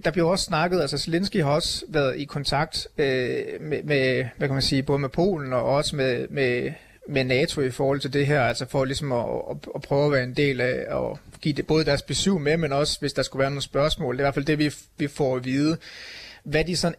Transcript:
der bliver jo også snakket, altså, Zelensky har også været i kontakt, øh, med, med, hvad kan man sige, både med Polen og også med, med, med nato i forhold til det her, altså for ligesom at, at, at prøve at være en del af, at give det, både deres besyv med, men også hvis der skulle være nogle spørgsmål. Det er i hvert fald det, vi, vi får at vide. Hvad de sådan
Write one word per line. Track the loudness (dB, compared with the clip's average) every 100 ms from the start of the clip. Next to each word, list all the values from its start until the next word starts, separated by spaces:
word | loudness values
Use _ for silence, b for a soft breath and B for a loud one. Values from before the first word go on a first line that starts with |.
der | -2
bliver | 2 2
jo |
også | 2 0
snakket, | 0 2 2
altså, | 0 -2
Zelensky | -2 -2 0 0
har | 2
også | 2 0 -4 -2
været | 0 0 -2
i | -6
kontakt, | -6 0 0 0 -4 -6 0
øh, | 0 2 0 -2 -4 -8
med, | -4 -4
med, | 0 2 2 2 -2 -2
hvad | -2
kan |
man | 0
sige, | 2 2
både | 2 0
med | 0
Polen | 2 2 2 0
og | 0
også | 2 2 0 0
med, | 0 0 -2
med, | 0 2 2 -2 -6 B B -4
med | 0
nato | 2 2 2 0
i | -2
forhold | 0 0 0
til | 0
det | 0 2
her, | 4
altså | 2 0 -2
for | -2 0
ligesom | -2 -2
at, | -2 0 -4 -6
at, | -10 -10 -10
at |
prøve | 0 2 4
at |
være | 2
en | 0
del | 0 0 2
af, | 0 -2 -2
at | -4 -4 -6 -14 -6
give | -2
det, | -2 2
både | 2 2
deres | 0
besyv | -2 0 2 2
med, | 2 2
men | 2
også | 0 0 -2
hvis | -4
der | -2
skulle | -2 0
være | 0
nogle | -2
spørgsmål. | -2 0 0 0 -2
Det | 0
er |
i | 0
hvert |
fald | 0 0
det, | 2
vi, | 0 -2 -12 -6
vi | -4
får | 0 0 0
at | 0
vide. | 2 2 0 B B B B B B
Hvad | -2 0 2
de | 0
sådan | 0